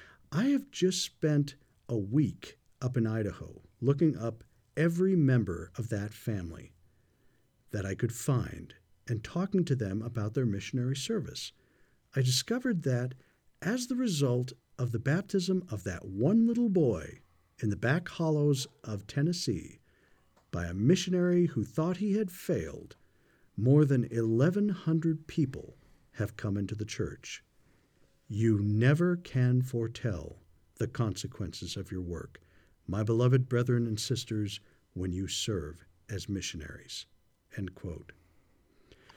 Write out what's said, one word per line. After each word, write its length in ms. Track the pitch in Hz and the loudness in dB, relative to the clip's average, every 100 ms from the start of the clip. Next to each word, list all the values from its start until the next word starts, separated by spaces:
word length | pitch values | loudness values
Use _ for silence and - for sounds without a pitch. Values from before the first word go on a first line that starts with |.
| - - _ | -20 -20 _
"I 120 | 151 | 0
have 260 | 269 277 - | 2 2 -2
just 320 | - 185 180 | 0 0 2
spent 540 | - - 156 147 143 - _ _ - | -4 -2 2 2 2 -4 _ _ -4
a 80 | 117 | -4
week 600 | 98 135 120 - - - _ - | 0 2 2 0 -12 -18 _ -6
up 160 | 127 127 | -2 0
in 100 | 113 | 0
Idaho 540 | 110 101 - - - - - | 0 -2 -4 -12 -16 -20 -4
looking 340 | 120 143 165 120 | 0 2 2 2
up 280 | 117 113 - _ _ - | -4 -8 -14 _ _ 0
every 360 | 165 170 190 | 0 2 2
member 580 | 185 135 123 95 85 82 - | 4 6 4 2 -4 -8 -8
of 140 | 107 | -4
that 240 | 104 104 | -4 -6
family 580 | - - 101 87 80 - _ _ _ _ _ _ _ _ _ _ | -8 -6 -4 -6 -10 -16 _ _ _ _ _ _ _ _ _ _
that 140 | 104 | -4
I 100 | 95 | -4
could 200 | 98 113 | -2 -2
find 600 | - - 127 90 78 82 - _ _ - | -2 0 0 0 -8 -14 -20 _ _ -6
and 160 | 110 | -6
talking 400 | - 170 196 196 170 | -4 -4 0 0 2
to 100 | 131 | 0
them 240 | 98 101 | 0 -4
about 320 | 104 113 104 | -4 -4 -4
their 140 | 135 123 | 0 0
missionary 500 | 98 - 127 123 139 | -2 -4 -2 -2 -2
service. 560 | - 220 - - - - _ _ _ _ _ 135 | -4 -4 -4 -10 -12 -16 _ _ _ _ _ 0
I 60 | |
discovered 640 | 127 127 - 247 254 180 | 2 2 0 0 0 0
that, 320 | 135 123 127 - _ _ _ _ | 2 0 -2 -8 _ _ _ _
as 280 | 170 254 247 | -4 -2 -2
the 80 | 247 | -2
result 560 | 247 156 135 123 127 - _ - | 0 2 2 2 -2 -8 _ -6
of 140 | 120 | -2
the 80 | 110 | -2
baptism 640 | 135 165 196 196 180 185 180 | 0 0 0 -2 0 -2 -2
of 140 | 101 | -6
that 220 | - 85 | -6 -8
one 420 | - 95 135 226 226 | -6 0 4 4 4
little 220 | 233 240 | 2 2
boy 540 | 185 139 95 - - _ _ _ - | 4 4 2 -4 -14 _ _ _ -6
in 120 | 110 | -2
the 60 | 95 | 0
back 320 | 117 165 175 | 0 0 -2
hollows 600 | - 160 151 147 135 131 _ | -2 0 2 4 2 -2 _
of 240 | - 104 - | -8 -8 -6
Tennessee 720 | 139 156 175 - 87 - - _ _ _ _ _ _ _ | -2 0 0 -2 -4 -6 -18 _ _ _ _ _ _ _
by 140 | 85 85 | -6 -4
a 80 | |
missionary 720 | 92 117 185 185 180 180 175 175 | 2 4 4 2 0 2 4 2
who 180 | - | 0
thought 320 | 101 - 160 180 | -4 -2 -2 -2
he 160 | 208 | 0
had 180 | 202 196 | 0 -2
failed, 640 | - - 131 78 - - - _ _ _ _ _ - | -6 -4 -2 -4 -8 -14 -20 _ _ _ _ _ 0
more 280 | 120 143 | 4 6
than 200 | 147 131 113 | 6 4 2
eleven 560 | 117 113 113 156 196 208 | 0 2 4 4 4 0
hundred 580 | 180 - 160 165 160 - | 0 0 0 2 -2 -2
people 500 | - 131 - - - - _ _ | -2 0 -2 -12 -18 -20 _ _
have 240 | - 101 - | -6 -6 -4
come 200 | 107 101 | -2 -2
into 200 | 98 107 | -2 -4
the 80 | |
church. 580 | 107 - 95 - - - _ _ _ _ _ _ _ _ - | -6 -4 -4 -6 -14 -16 _ _ _ _ _ _ _ _ -6
You 320 | 104 113 104 | 2 4 4
never 560 | 104 107 123 151 175 175 | 4 4 6 6 4 0
can 440 | - 127 123 127 | -2 2 4 4
foretell 800 | 127 120 113 - 120 87 - - - _ _ - | 2 -2 -4 -4 -4 -4 -6 -14 -20 _ _ -6
the 100 | 127 | -4
consequences 920 | - 113 90 - - 90 - 90 104 | -2 -2 -2 -8 -8 -8 -8 -10 -8
of 140 | 90 | -8
your 120 | 92 | -8
work, 380 | 87 85 - - _ _ _ _ - | -6 -8 -10 -18 _ _ _ _ -4
my 160 | 101 | -2
beloved 460 | 110 113 123 131 127 | 2 4 6 4 4
brethren 400 | 120 120 120 117 | 2 2 2 2
and 100 | 107 | -2
sisters, 640 | - 123 - 107 104 - - _ _ | -2 -4 -2 -4 -4 -6 -16 _ _
when 180 | 90 92 | -6 -4
you 160 | 90 95 | -2 -4
serve 580 | - - 98 76 82 - _ - | -4 -2 -4 -4 -12 -20 _ -10
as 200 | 101 82 | -8 -4
missionaries." 800 | 98 - 82 76 69 - - - _ _ _ _ - | -4 -4 -8 -10 -14 -14 -14 -14 _ _ _ _ -8
End 180 | 95 | -8
quote. 380 | - 95 80 - - _ _ _ _ _ _ _ - - | -8 -10 -10 -14 -20 _ _ _ _ _ _ _ -20 -20